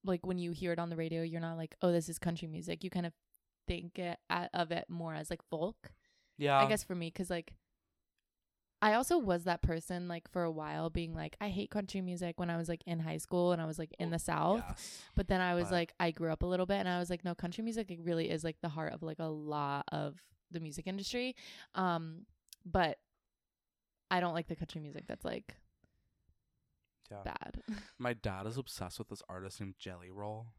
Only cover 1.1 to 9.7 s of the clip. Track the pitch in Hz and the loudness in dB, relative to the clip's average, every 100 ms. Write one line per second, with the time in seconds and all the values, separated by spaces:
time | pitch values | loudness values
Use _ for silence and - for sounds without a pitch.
1.1 | 165 165 165 165 165 160 - 180 170 160 | -2 -2 -2 -4 -4 -8 2 4 4 2
2.1 | 160 175 170 165 156 170 165 185 180 170 | -4 -2 -2 -4 -8 -6 -6 -4 -2 -4
3.1 | - _ _ _ _ - 175 170 - 175 | -6 _ _ _ _ -6 -6 -6 -6 -6
4.1 | 170 _ 175 175 175 165 170 - 170 165 | -6 _ -2 0 0 0 0 -4 -6 -4
5.1 | 156 156 165 - 160 175 - - - _ | -6 -6 -8 -4 -2 -2 -2 -18 -20 _
6.1 | _ _ - 143 139 135 208 - 175 165 | _ _ -2 6 8 8 4 0 -4 -4
7.1 | - 180 175 165 - _ _ _ _ _ | -4 -2 -2 -6 -18 _ _ _ _ _
8.1 | _ _ _ _ _ _ _ 214 220 269 | _ _ _ _ _ _ _ 4 4 4
9.1 | 349 220 175 175 170 - | 2 4 2 2 2 2